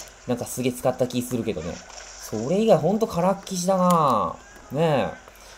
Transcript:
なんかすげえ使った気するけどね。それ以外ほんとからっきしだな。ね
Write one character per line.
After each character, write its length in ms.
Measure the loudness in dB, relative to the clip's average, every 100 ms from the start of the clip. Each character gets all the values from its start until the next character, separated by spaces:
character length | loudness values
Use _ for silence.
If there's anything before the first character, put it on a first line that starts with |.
| -16 -14 -6
な 80 |
ん 40 | -6
か 60 |
す 160 | -4 -2
げ 60 | -2
え 40 |
使 140 | 0 -2
っ 80 | 0
た 100 | -2
気 160 | -2
す 120 | -2 -2
る 80 |
け 100 | -2
ど 80 | -4
ね。 100 | -6 -10 -14 -18 -16 -16 -8
そ 60 | -6 0
れ 120 | 2
以 60 | 6
外 120 | 6
ほ 140 | 4
ん 60 | 0
と 80 | 0
か 120 | 0
ら 120 | 0
っ 100 | 0
き 140 | -4 -4
し 100 | 0
だ 100 | 2
な。 600 | 4 4 4 2 0 -4 -16 -20 -8
ね 400 | 0 2 2 0 -6 -18 -20 -20